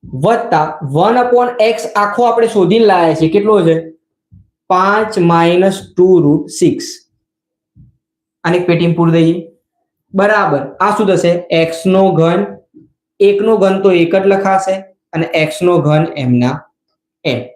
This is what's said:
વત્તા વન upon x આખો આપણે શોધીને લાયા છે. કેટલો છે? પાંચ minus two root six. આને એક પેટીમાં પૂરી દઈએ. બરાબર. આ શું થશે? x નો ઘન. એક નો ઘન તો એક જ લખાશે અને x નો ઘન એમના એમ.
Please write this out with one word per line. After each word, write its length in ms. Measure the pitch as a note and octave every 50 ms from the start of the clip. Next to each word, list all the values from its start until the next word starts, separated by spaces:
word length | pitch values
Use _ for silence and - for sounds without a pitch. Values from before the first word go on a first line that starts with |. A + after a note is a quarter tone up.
| _ - -
વત્તા 640 | C3 C3+ F#3+ A#3 A3+ - - - D#3 D3+ D#3 - - -
વન 340 | C#3 C3+ D3+ F3 G#3 A#3 B3 B3
upon 260 | B3 A#3 A#3+ B3 B3 A#3+ B3 G#3+ A3+ A3+
x 120 | G#3+ - - -
આખો 320 | G#3 G3+ G#3 - - A#3+
આપણે 220 | A#3+ A#3 A3+ A3+ A3
શોધીને 380 | A3 G#3 F#3 E3 F#3+ A3+ A3+
લાયા 280 | G#3 F#3+ F3+ E3+ E3 D#3
છે. 140 | D#3+ D#3+ D#3+
કેટલો 360 | D#3+ G3+ G3+ G#3+ G#3+ G3+ E3+
છે? 100 | D#3+ D#3+ D#3+ E3 - - _ _ _ _ _ _ _ _ - _ _ _ _ _ _
પાંચ 500 | F#3 F3+ F#3 G3 G3+ G#3+ A3 A3 - G#3+
minus 580 | F3 E3+ E3+ E3+ E3+ E3+ F3 F3+ F#3 G3 F#3+ - - - _
two 180 | - F3+ F#3+ F#3 F3 D3+
root 200 | D3 D3 D3+ - - - -
six. 280 | - D#3 - - - - - - _ _ _ _ _ _ _ _ _ _ _ _ _ _ _ _ - _ _ _ _ _ _ _ _ _ _ _ _
આને 120 | E3+ F3 F3+
એક 80 | F3
પેટીમાં 300 | F3 E3+ D#3+ E3+ E3+ E3
પૂરી 160 | E3 E3+ E3 D#3+
દઈએ. 300 | E3 E3 E3 E3+ F3+ F3 - _ _ _ _ _ _ _ _ _ _ _ _ -
બરાબર. 480 | F#3+ G3 G#3 G#3+ G#3 G3 - C#3 C#3 - - - -
આ 160 | F3+ G3+ G3+
શું 100 | G3 G#3+
થશે? 260 | G3 E3+ D#3 D3+ F3 F3 F3 - - D#3+ E3 E3
x 180 | E3 - - -
નો 260 | F#3+ F#3 F#3+ F#3+ F#3+ E3+
ઘન. 340 | D#3 E3 E3 F3 F#3+ G3+ G3+ - - _ _ _ - - _ _ _ _ _ _ _
એક 200 | G3+ G3+ G3+ G3+
નો 180 | G#3 A3 A3 G#3
ઘન 240 | F#3 F#3+ F#3+ G3 G3
તો 100 | G3 F#3
એક 200 | F3 E3 E3+ F#3
જ 120 | F#3+ F#3+
લખાશે 480 | G3 G3 G3 G3 G3 F#3+ F#3+ - - F#3+ F#3+ - - _ _ _ _ -
અને 140 | D#3+ D#3 - - D#3+ D#3
x 160 | D3+ - - F3
નો 160 | F3 F3 E3
ઘન 280 | C#3+ D3 D3+ D3+ E3 D#3+ -
એમના 400 | D3 C3+ B2+ B2 A#2+ A#2+ B2 C#3+ D#3+ - _ _ _ _ _ _ _ _ _ _ _ _
એમ. 160 | D#3 B2+ A2+ - - -